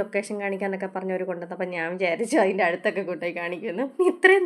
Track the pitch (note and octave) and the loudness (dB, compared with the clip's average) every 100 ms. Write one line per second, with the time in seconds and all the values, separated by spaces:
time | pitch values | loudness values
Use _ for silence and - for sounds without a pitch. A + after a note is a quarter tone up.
0 | G3+ G3+ G#3 G#3 G3+ F#3+ G3 F#3+ F#3+ F#3+ | 2 -2 -2 -2 -2 -2 -2 -2 -4 -4
1 | F#3+ F#3 F#3 E3+ F3 F3+ F3+ F3 E3 F#3 | -2 -2 -2 -4 -6 -6 -4 -2 -4 0
2 | F3+ E3 A#3 C#4+ F#3+ F#3+ F3 E3+ - E3 | 0 0 2 4 4 4 2 2 0 0
3 | F3 E3 F3 F3 E3+ F3 A3+ F3+ C4+ - | -4 -4 -4 -4 -4 -4 -6 -4 -2 2
4 | F#4 F4+ F#4 F#4+ | 2 4 2 4